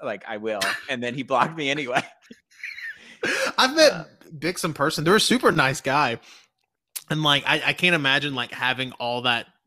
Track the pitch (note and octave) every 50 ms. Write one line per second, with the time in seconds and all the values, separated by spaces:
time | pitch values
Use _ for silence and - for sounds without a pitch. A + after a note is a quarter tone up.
0 | - B2+ G#2+ G2 - - A2+ G#2 G#2+ A2 G#2+ G2+ F#2 F2+ - - - - C3+ A#2+
1 | A#2+ A#2+ A#2+ C#3+ B2+ - C3+ B2 - D#3+ D#3+ E3 D3 C3+ C#3 D3+ C#3+ A#2+ B2 C#3+
2 | - - - _ _ - - - _ _ _ - - - - - - - - -
3 | - A#3+ - - - D4+ - - - - - - A#3 C4 D4 D#4+ D#4 C#4+ - -
4 | - - - - - - E3 C#3+ C#3+ E3 F3+ - - F3 D3 - C#3 D#3 - -
5 | D3+ E3 G3 G#3+ - - A3+ B3+ - A#3 D#3+ D#3+ C3+ C3 C#3 - - C#3 C3 D3
6 | D3 B2 A#2 A#2 - - - - _ _ _ _ _ _ _ _ _ _ - -
7 | - - D#3 D#3 D#3 D3 C#3+ C#3 A2+ C3+ D3 D#3 A#2+ C#3 D3 - F3+ F3+ F3 D#3+
8 | C#3 C3+ C3+ C#3+ C#3+ D3 C#3 B2+ A#2+ A2+ - - B2+ B2+ B2+ A#2+ C3 B2+ - -
9 | A#2+ A#2+ A#2+ B2 A#2+ B2 A#2+ A2+ G#2+ - _ _ _